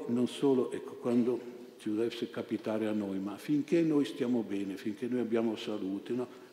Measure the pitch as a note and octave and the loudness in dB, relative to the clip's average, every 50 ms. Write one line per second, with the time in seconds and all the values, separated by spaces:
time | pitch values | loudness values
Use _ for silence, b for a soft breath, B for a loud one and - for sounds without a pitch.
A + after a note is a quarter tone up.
0 | - - A#2 A#2+ B2 A#2 - - - C#3 C3+ B2 A#2+ - - F#2 - - - - | 0 0 2 2 2 0 0 2 4 6 6 6 4 2 -2 -6 -8 -8 -10 -4
1 | - B2 A#2+ B2 A#2 A#2+ B2 A#2 - A#2+ - - - - - - - A2 G#2+ G#2+ | 0 2 4 4 4 4 2 0 -2 -8 -12 -14 -16 -18 -14 -8 -4 -2 0 0
2 | A#2 A#2 - - A#2+ - - A#2+ A2 - A2+ G#2 - - A2 A2 A2 G#2+ G#2+ G#2+ | 0 0 -2 -4 -6 -6 -6 -6 -6 -4 -4 -4 -2 -2 0 0 0 0 0 0
3 | G#2 G2 G2 F#2+ F#2+ G2+ G2+ - - - D3 D3 C3+ - F3+ E3+ E3+ D#3+ D3+ C#3+ | 0 -2 -2 -2 -4 -4 -6 -6 -2 0 0 2 2 4 4 4 4 4 4 4
4 | C#3 - - - C3+ A#2+ B2 A#2+ G#2+ G2 G2+ G2 G2+ F#2+ F#2+ F#2 - A2 G2+ - | 2 2 0 -2 0 2 2 2 0 0 -2 -4 -2 -4 -6 -6 -4 -6 -4 -4
5 | B2+ A#2 B2 B2 A#2 G#2+ A2+ A2+ A2+ A#2 G#2+ - - - G#2+ G#2 F#2+ F#2+ G2 G2 | -4 -2 0 0 0 2 2 2 2 2 0 -2 -4 -4 -4 -4 -2 -2 -4 -4
6 | - - A#2+ B2+ B2 - - - - - | -4 -2 -2 -2 -4 -4 -8 -14 -20 -20